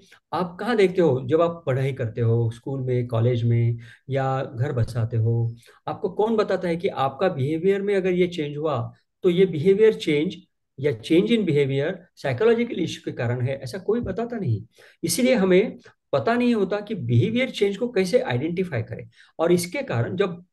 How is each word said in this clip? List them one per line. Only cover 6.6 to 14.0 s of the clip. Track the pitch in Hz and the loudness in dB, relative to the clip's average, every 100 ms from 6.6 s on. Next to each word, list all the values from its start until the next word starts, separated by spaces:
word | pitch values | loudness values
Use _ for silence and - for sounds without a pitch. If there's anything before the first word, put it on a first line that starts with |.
| 180 | -2
है | 170 | -2
कि | 185 | -2
आपका | - 135 - 190 | 0 -2 0 -2
behavior | 139 131 160 185 196 | 0 -2 0 2 2
में | 202 196 | 2 0
अगर | 185 | 0
ये | 180 175 | 0 0
change | 175 147 143 | 0 -6 -4
हुआ, | 156 131 117 - _ _ | -2 -2 -4 -10 _ _
तो | 185 | 0
ये | 175 185 | 4 2
behavior | 160 175 196 220 | 2 2 6 6
change | - 170 147 170 - _ _ _ - | 4 0 0 0 -6 _ _ _ -4
या | 143 | -4
change | 120 - 160 214 | -2 2 2 4
in | 233 | 2
behavior | 185 143 139 135 151 190 - _ | 2 2 2 0 -2 -6 -14 _
psychological | 143 120 226 233 233 - | -6 0 2 2 0 -2
issue | 165 - - | -6 -6 -10
के | - | -6
कारण | 120 123 | -4 -2
है, | 123 135 | -2 -4
ऐसा | 123 190 | -8 -10
कोई | - | -2
बताता | 240 | -2